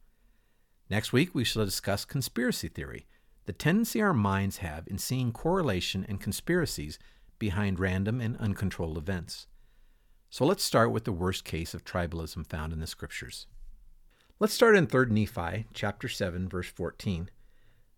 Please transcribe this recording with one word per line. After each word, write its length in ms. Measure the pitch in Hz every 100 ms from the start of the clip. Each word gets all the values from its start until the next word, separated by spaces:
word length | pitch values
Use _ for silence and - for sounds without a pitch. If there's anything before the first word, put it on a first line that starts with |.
| - _ _ _ _ _ _ _ -
Next 240 | 101 -
week, 200 | 123 160
we 120 | 143
shall 200 | 113 110
discuss 400 | 104 - - 98
conspiracy 600 | - 143 - - 247 - 85
theory, 400 | - 76 - - _ _ - -
the 60 |
tendency 500 | 98 151 196 233 226
our 100 | 214
minds 440 | 139 101 98 98 -
have 320 | 85 76 95
in 100 | 95
seeing 320 | - 127 123
correlation 720 | 113 160 190 151 92 - 95 90
and 120 | 98
conspiracies 800 | - 98 - 139 151 - 76 - - - - _
behind 400 | 110 90 101 90
random 420 | 95 92 98 123
and 160 | 113 -
uncontrolled 600 | 110 98 95 - 82 80
events. 480 | 80 92 80 - - - - - - _ _ _ _
So 160 | -
let's 200 | 135 196
start 260 | - 135 117
with 140 | 110
the 80 | 117
worst 320 | 87 90 92
case 280 | - 80 82
of 120 | 92
tribalism 600 | - 92 85 82 80 -
found 280 | 78 78 78
in 80 | 80
the 80 | 78
Scriptures. 580 | - - - 76 - - - - - - - - _ _ _
Let's 140 | 214
start 200 | - 233
in 140 | 202 143
Third 240 | 131 127
Nephi, 540 | 107 104 - 85 95 113
chapter 360 | - 104 - 123
seven, 400 | - 95 87 92
verse 180 | 90 90
fourteen. 640 | - 85 - 110 85 85 - - - - - -